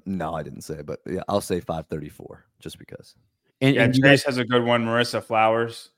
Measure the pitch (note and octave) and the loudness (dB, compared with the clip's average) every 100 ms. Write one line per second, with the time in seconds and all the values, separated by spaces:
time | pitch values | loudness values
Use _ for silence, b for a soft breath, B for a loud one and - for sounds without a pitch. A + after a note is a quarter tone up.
0 | - F#2+ D#2 E2 C#2+ - - D2+ D2+ D2 | -8 -6 -4 -6 -8 -12 -12 -12 -10 -12
1 | - F2+ - G2+ - F2+ - D#2+ D#2 D#2 | -8 -8 -2 -2 -2 -4 -4 -8 -8 -8
2 | D2+ - - - _ _ - - - - | -10 -14 -18 -20 _ _ -16 -16 -18 -20
3 | - _ _ _ _ - C3 B2+ A#2+ B2+ | -20 _ _ _ _ -2 2 4 4 6
4 | C3+ C#3 C#3+ B2+ A#2 B2 A#2+ A#2+ A2+ A#2 | 6 6 4 -2 0 2 2 0 2 0
5 | A#2+ A2+ - A2 A2 A2+ A#2 A2+ - | 0 -2 -2 2 4 2 -2 -6 -20